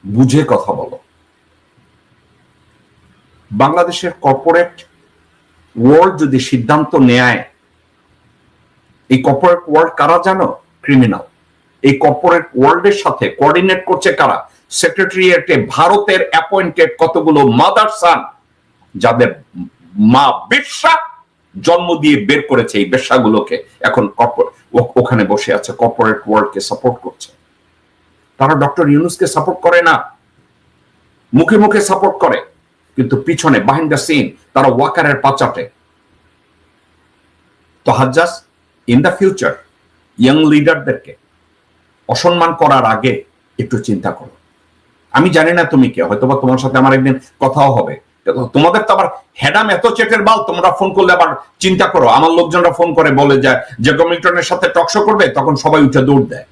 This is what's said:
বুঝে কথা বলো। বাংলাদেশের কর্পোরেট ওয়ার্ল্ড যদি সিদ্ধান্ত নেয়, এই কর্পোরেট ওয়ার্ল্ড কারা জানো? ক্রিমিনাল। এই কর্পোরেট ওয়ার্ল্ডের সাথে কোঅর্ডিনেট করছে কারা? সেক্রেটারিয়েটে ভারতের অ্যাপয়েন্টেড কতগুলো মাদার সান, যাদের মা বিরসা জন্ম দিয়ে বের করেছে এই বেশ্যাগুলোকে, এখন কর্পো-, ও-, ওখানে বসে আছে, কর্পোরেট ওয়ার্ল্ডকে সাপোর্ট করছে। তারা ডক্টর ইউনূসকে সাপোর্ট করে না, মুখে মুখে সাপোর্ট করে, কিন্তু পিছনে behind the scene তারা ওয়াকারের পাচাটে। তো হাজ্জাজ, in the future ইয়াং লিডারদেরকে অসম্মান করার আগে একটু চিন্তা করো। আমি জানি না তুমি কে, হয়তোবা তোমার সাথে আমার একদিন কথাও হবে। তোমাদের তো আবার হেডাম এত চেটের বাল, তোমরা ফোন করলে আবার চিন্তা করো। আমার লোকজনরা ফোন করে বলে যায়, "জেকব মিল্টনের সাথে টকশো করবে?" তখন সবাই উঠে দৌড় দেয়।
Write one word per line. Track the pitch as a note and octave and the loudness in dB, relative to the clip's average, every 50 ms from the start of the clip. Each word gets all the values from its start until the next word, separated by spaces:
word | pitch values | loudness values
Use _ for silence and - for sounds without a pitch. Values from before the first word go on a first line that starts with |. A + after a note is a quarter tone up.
| _ | _
বুঝে | G2 G2+ A#2 C3 B2 B2+ D3+ D3 - A#2+ | -6 0 2 2 4 4 0 0 0 -2
কথা | - - - G2+ - | -2 -2 -4 -6 -8
বলো। | - - - - _ _ _ _ _ _ _ _ _ _ _ _ _ _ _ _ _ _ _ _ _ _ _ _ _ _ _ _ _ _ _ _ _ _ _ _ _ _ _ _ _ _ _ _ _ _ _ _ _ _ | -8 -12 -14 -20 _ _ _ _ _ _ _ _ _ _ _ _ _ _ _ _ _ _ _ _ _ _ _ _ _ _ _ _ _ _ _ _ _ _ _ _ _ _ _ _ _ _ _ _ _ _ _ _ _ _
বাংলাদেশের | G#2+ G#2 C3 C#3+ D#3+ F3 F3 F3 F3 - - F3 - - - | -8 -4 -4 -2 -2 -2 -2 -2 -4 -8 -10 -10 -10 -6 -4
কর্পোরেট | C#3+ B2+ - - E3 E3 E3+ F3 E3+ - - - _ _ _ _ _ _ _ _ _ _ _ _ _ _ _ _ _ _ A2+ A#2 | -2 -2 -2 -2 0 0 0 0 -2 -6 -20 -20 _ _ _ _ _ _ _ _ _ _ _ _ _ _ _ _ _ _ 0 2
ওয়ার্ল্ড | B2+ D3 D#3+ F3 F#3 - D3 D#3 | 4 6 6 4 2 2 -2 -2
যদি | C#3+ C3 B2+ B2+ - | -2 0 -2 -2 -2
সিদ্ধান্ত | - B2 A2+ A2 D3+ D3+ D3+ - - D#3 C3+ B2 | -4 -4 -2 0 0 -2 0 -2 0 2 4 4
নেয়, | A#2+ B2 B2+ B2 A2+ F#2 - - _ _ _ _ _ _ _ _ _ _ _ _ _ _ _ _ _ _ _ _ _ _ _ _ _ _ _ _ _ _ _ _ C3 | 4 2 2 0 0 -2 -6 -14 _ _ _ _ _ _ _ _ _ _ _ _ _ _ _ _ _ _ _ _ _ _ _ _ _ _ _ _ _ _ _ _ 0
এই | B2+ C3 D3+ | 0 2 0
কর্পোরেট | C#3 C#3 - F3 F3 E3+ - D#3+ | 0 2 4 2 2 2 -2 0
ওয়ার্ল্ড | D3 D3+ E3 E3 - - | 2 2 2 2 0 -2
কারা | C#3+ D3+ E3+ F3 F3 F#3+ | 0 2 2 2 2 0
জানো? | F#3+ F#3+ E3+ C3 - - _ _ _ _ - | 0 0 -2 -4 -4 -10 _ _ _ _ -4
ক্রিমিনাল। | - C#3 C3 B2+ A2+ F#2 - - _ _ _ _ _ _ _ _ _ _ _ - C#3 | 0 2 4 4 2 0 -4 -10 _ _ _ _ _ _ _ _ _ _ _ 0 0
এই | C#3 C3+ D#3 | 0 2 0
কর্পোরেট | - - - - F3 E3+ E3+ - - - B2+ | 0 0 0 0 0 0 0 -2 -4 -2 2
ওয়ার্ল্ডের | C3 D3 E3 F3 F3+ G3+ G3+ - - | 2 2 2 2 2 0 0 0 -4
সাথে | E3+ - - A2 F#2+ - - | -6 -4 -4 -4 -6 -2 0
কোঅর্ডিনেট | C#3+ D3 D#3+ F3 F#3 F#3+ F#3 F3+ - - | 0 0 2 2 0 0 0 -2 -2 -4
করছে | F#3 C#3 - F#3+ - - | -4 -2 0 -2 0 0
কারা? | - - F2 - - - _ _ _ _ - - | 0 -2 -2 -4 -8 -14 _ _ _ _ -8 -4
সেক্রেটারিয়েটে | - E3 E3 - F#3+ F#3+ - F#3 F#3 F3+ F3 E3 - - D#3+ B2+ - - - | -4 -2 -2 -2 -4 -2 0 0 2 2 2 2 0 0 -2 -2 -2 -4 -2
ভারতের | - D#3+ F3+ G#3 G#3 G3+ - F#3+ F#3 E3 - | 0 0 2 2 0 2 0 0 0 0 0
অ্যাপয়েন্টেড | - D#3+ E3 - G3 F#3+ F#3 E3+ D3 - E3 D#3 - - | 0 -2 -2 0 -2 -2 -2 -2 0 0 0 0 2 -2
কতগুলো | E3 D#3+ - E3+ D#3 D#3+ D3+ D3 C#3 B2+ A2+ B2 | -2 0 0 0 0 2 2 4 4 2 4 4
মাদার | D3+ F#3+ F#3+ - G#3+ G#3+ - - | 2 2 2 2 0 0 -2 -2
সান, | F3 E3+ D#3 B2+ - - - _ _ _ _ _ _ _ _ _ _ _ _ | 0 0 0 0 -2 -12 -20 _ _ _ _ _ _ _ _ _ _ _ _
যাদের | - - A#2 A2+ A#2+ B2 G#2 - - - _ _ - F2+ - _ _ _ _ F#2 G2+ G#2 A2 A#2+ | -2 0 0 2 2 2 0 0 -8 -18 _ _ -16 -16 -16 _ _ _ _ -4 0 2 4 4
মা | C3 C#3+ C3+ - - - - | 4 2 2 0 -4 -4 -4
বিরসা | A#3 C#4+ C#4+ - - - - E4 - A#4+ - - - _ _ _ _ _ _ _ _ F#2+ | -4 -4 -4 -6 -14 -2 0 0 0 0 -2 -8 -16 _ _ _ _ _ _ _ _ -4
জন্ম | - - E3+ F3 F3+ F3 E3+ D3+ | 0 0 0 2 0 -2 -4 0
দিয়ে | D3 D3+ C#3+ C3 G#2 | 2 2 2 2 0
বের | G2 C#3+ D3 C#3+ - | -2 -2 -2 -2 -2
করেছে | C#3 A#2+ A2+ A2 - G#2 | -2 -2 -2 -2 -2 -4
এই | G2 | -2
বেশ্যাগুলোকে, | F#2 G#2+ B2+ - - B2+ B2+ A#2+ A2 A2 G#2+ G2+ - - - - _ _ _ | -2 -2 -4 -2 0 0 0 2 2 0 0 -2 -4 -8 -10 -10 _ _ _
এখন | - A2 - - A2 G2 | -4 -2 -2 0 -2 -4
কর্পো-, | - - A#2 - - - - - _ _ _ _ - A#2 | -2 -2 -2 -2 0 -4 -4 -4 _ _ _ _ -2 -2
ও-, | A#2+ - - | -2 0 0
ওখানে | B2+ A#2+ - C3 A2 G#2 | -2 0 0 0 0 0
বসে | F#2 G#2 G#2 - - - | 0 -2 -4 -2 -2 -4
আছে, | - - - - | -4 -4 -8 -6
কর্পোরেট | - A#2+ A#2 - - A#2 A2 G#2+ - - G#2+ | -2 -2 -2 0 0 -2 -2 -2 -4 -4 -2
ওয়ার্ল্ডকে | G#2+ G#2+ G#2 - - G2 | 0 0 0 -2 -6 -8
সাপোর্ট | G2 - G#2+ - - B2+ B2 - | -8 -8 -10 -4 -4 -4 -4 -4
করছে। | - - - _ - - _ _ _ _ _ _ _ _ _ _ _ _ _ _ _ _ _ _ _ _ _ _ | -12 -18 -16 _ -20 -20 _ _ _ _ _ _ _ _ _ _ _ _ _ _ _ _ _ _ _ _ _ _
তারা | C3 C#3 D#3+ | 0 0 0
ডক্টর | C#3+ C#3+ C#3 - - E3+ C#3+ | 0 0 -2 -2 -2 0 2
ইউনূসকে | C#3+ D3 E3 F3 - - F#3+ D#3+ | 2 2 0 -2 -2 -4 -4 -4
সাপোর্ট | - D#3 C#3+ - F3 - | -2 -4 -4 -4 -6 -2
করে | - F3 F3 F3 | 0 2 2 4
না, | E3+ E3 D#3 C#3 - - - _ _ _ _ _ _ _ _ _ _ _ _ _ _ _ _ _ _ _ _ _ _ _ - | 4 2 0 0 -2 -10 -18 _ _ _ _ _ _ _ _ _ _ _ _ _ _ _ _ _ _ _ _ _ _ _ 0
মুখে | C3 E3+ - A3 G#3 | 2 2 4 4 4
মুখে | G#3 G#3 G#3 G#3+ | 4 4 2 0
সাপোর্ট | G#3 - - - G3 F#3+ - - | 0 0 -2 0 0 -2 0 0
করে, | F3 D3 A2+ - - - _ _ _ _ _ _ _ _ _ | -2 -2 -2 -2 -6 -12 _ _ _ _ _ _ _ _ _
কিন্তু | - B2+ A#2 C#3 G#2 | -4 -2 -2 -2 -4
পিছনে | - D#3+ E3+ - - D#3+ C3+ G#2 | -2 -4 -6 -2 0 0 0 2
behind | G2 - C3+ D#3 E3 | 0 0 -2 -2 -2
the | D3+ D3+ C3+ | -2 -2 -4
scene | - - D#3 C#3+ G#2+ - - _ _ _ _ | -2 -2 -2 -2 -2 -4 -8 _ _ _ _
তারা | C3+ C3+ C3+ | 0 2 2
ওয়াকারের | A#2+ A#2+ C#3+ D3 - F3 D#3 D3 C#3+ | 2 2 -2 -2 -2 -2 0 0 -2
পাচাটে। | C#3 - C3+ C#3 - C#3 A#2 - - B2 B2 _ _ _ _ _ _ _ _ _ _ _ _ _ _ _ _ _ _ _ _ _ _ _ _ _ _ _ _ _ _ _ _ _ _ _ _ _ _ _ _ _ _ _ | 0 0 0 0 0 -2 -4 -4 -8 -12 -14 _ _ _ _ _ _ _ _ _ _ _ _ _ _ _ _ _ _ _ _ _ _ _ _ _ _ _ _ _ _ _ _ _ _ _ _ _ _ _ _ _ _ _
তো | - | -2
হাজ্জাজ, | - B2+ C3 B2+ B2+ D#3+ E3+ F3 - - _ _ _ _ _ _ _ _ _ - | 0 0 0 0 2 0 0 0 -4 -10 _ _ _ _ _ _ _ _ _ 2
in | A#2+ B2+ | 2 2
the | D3 F3+ F3 - | 2 2 0 0
future | G3 F#3+ F#3 - A#2 E2 - - _ _ _ _ _ _ _ _ _ _ _ - | 0 0 0 0 -4 -6 -6 -6 _ _ _ _ _ _ _ _ _ _ _ 0
ইয়াং | A#2 B2+ C#3+ D#3 | 2 2 4 4
লিডারদেরকে | D#3 D3+ D3+ D3+ D3 D#3 D#3+ D3 C#3 C#3+ A2+ - - - - _ _ _ _ _ _ _ _ _ _ _ _ _ _ _ _ _ _ - | 2 4 2 4 2 2 0 0 -2 -6 -6 -6 -8 -20 -20 _ _ _ _ _ _ _ _ _ _ _ _ _ _ _ _ _ _ -6
অসম্মান | A#2+ - - F3 F3 F3 E3+ D3 D3+ | -6 -2 0 0 0 0 -2 -2 -2
করার | - D#3+ D3 C#3 C3 A#2+ | 0 0 2 2 2 2
আগে | A2 A2+ A2 - C3 G#2+ - - _ _ _ _ _ _ - | 0 -2 -2 -2 -4 -4 -4 -8 _ _ _ _ _ _ -10
একটু | A#2+ - - A2 | -8 -6 -6 -6
চিন্তা | - - G#2 F#2 F#2 G#2 | -4 -4 -6 -4 -4 -8
করো। | - - - - _ _ _ _ _ _ _ _ _ _ _ _ _ _ _ _ | -8 -8 -16 -20 _ _ _ _ _ _ _ _ _ _ _ _ _ _ _ _
আমি | - B2+ D#3 F#3 | -2 0 0 2
জানি | D3 D#3+ D#3+ E3 | 2 2 2 2
না | F3 F3 E3 | 0 0 -2
তুমি | - - C3+ B2+ - | 0 2 2 2 2
কে, | - - B2 | 0 -4 -2
হয়তোবা | - - - B2+ B2+ C3+ | -2 -2 -2 0 -2 -2
তোমার | C3+ - B2+ C3 B2+ | 0 0 0 0 0
সাথে | C3 B2+ A#2 C3 | -2 -2 0 2
আমার | C3 C3+ C3 | 2 4 2
একদিন | C3+ C3 C3+ C3 C3 - - _ _ | 2 2 0 -2 -2 -6 -18 _ _
কথাও | C3+ C3+ C#3 D3 C#3 C3+ B2 | -4 -2 0 2 2 2 2
হবে। | A2 - - - - _ _ _ _ _ - - - B2 A#2+ - | 0 -2 -4 -8 -14 _ _ _ _ _ -6 -4 -4 -4 -2 0
তোমাদের | C#3+ D3 E4 F3 G#3+ | 2 2 2 2 0
তো | - - G3+ | 0 0 0
আবার | A3+ A#3 - - - _ _ _ - - | 0 0 -4 -4 -10 _ _ _ -6 -4
হেডাম | C#3+ D3+ G#3 A3+ G#3+ | 0 0 0 0 0
এত | F#3+ E3+ - A#3 | -2 0 0 -2
চেটের | - - A3 G#3+ A3+ G#3+ | 0 0 -2 0 0 0
বাল, | G3 G#3+ A3 G#3 - - | 2 2 2 2 0 -4
তোমরা | E3 F3 F3+ F3+ | -4 0 0 0
ফোন | - - G3 - - | 0 0 -4 -2 0
করলে | G3 F#3 F3+ F3+ | 0 2 2 4
আবার | E3 E3 D#3+ - - - _ _ _ | 2 2 0 0 -8 -12 _ _ _
চিন্তা | - F#3+ F#3+ D#3 F#3+ F3+ | -2 -2 0 0 0 0
করো। | - F3 C3 A#2 | 0 2 2 4
আমার | A2+ C3+ D#3 E3 | 4 4 4 4
লোকজনরা | E3 F3 E3+ E3 D#3 F3+ E3+ E3+ | 2 2 0 0 0 0 0 0
ফোন | - - E3+ F3 D3+ | 2 0 -2 0 2
করে | E3 D#3+ D#3 | 0 2 2
বলে | C3+ C3+ C#3+ C#3 C#3 C3+ | 2 2 2 4 2 2
যায়, | C3+ C3 B2+ - - - - - | 2 2 0 0 -4 -10 -10 -2
"জেকব | A2 D3 E3 F3 E3 | -2 0 2 2 0
মিল্টনের | E3+ F3 E3+ D#3 F#3 E3+ F3 E3+ | 0 0 -2 -2 -2 -2 0 -2
সাথে | - F3 F3 - F3 | -4 -4 -2 -2 -2
টকশো | - E3+ E3+ E3+ - G#3+ F3 | 0 0 -2 0 0 0 0
করবে?" | - - - F#3 D3 | 2 2 2 2 0
তখন | - C#3 C3 D#3+ D3 | 0 -2 0 0 -2
সবাই | C#3 - D#3 D3+ D#3 D3 | 0 0 0 2 4 2
উঠে | C3 B2 C#3+ | 4 2 2
দৌড় | B2+ C3 C#3+ C3+ - | 2 4 2 2 2
দেয়। | - - - - _ | 0 -6 -14 -16 _